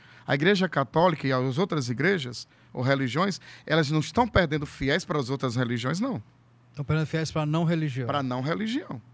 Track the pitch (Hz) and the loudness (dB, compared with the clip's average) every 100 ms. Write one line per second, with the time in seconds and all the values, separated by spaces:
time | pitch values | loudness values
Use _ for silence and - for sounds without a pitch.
0 | - - - 139 165 202 185 147 135 160 | -20 -10 -2 2 4 4 2 0 0 4
1 | 180 147 135 131 131 127 196 156 120 120 | 4 4 0 0 0 0 0 0 -2 0
2 | 160 196 123 - - _ - - 127 139 | 0 0 -2 -10 -14 _ -14 -4 0 2
3 | 131 127 196 165 - - - 160 143 156 | 0 0 -2 -2 -10 -14 0 2 2 2
4 | 151 - 247 208 165 151 143 - 135 165 | 0 0 2 4 2 0 -4 -4 0 0
5 | - 151 120 135 131 117 120 120 127 165 | 0 -2 -2 -2 -2 0 0 0 -2 -2
6 | 262 160 - _ _ _ _ - 143 156 | -2 -4 -8 _ _ _ _ -8 -2 0
7 | 156 160 160 160 151 156 170 170 151 123 | 0 -2 -2 -2 0 2 2 0 0 -4
8 | 123 143 131 127 135 180 220 262 370 143 | -2 -2 0 -2 -2 -2 -2 -4 -6 -12
9 | - | -14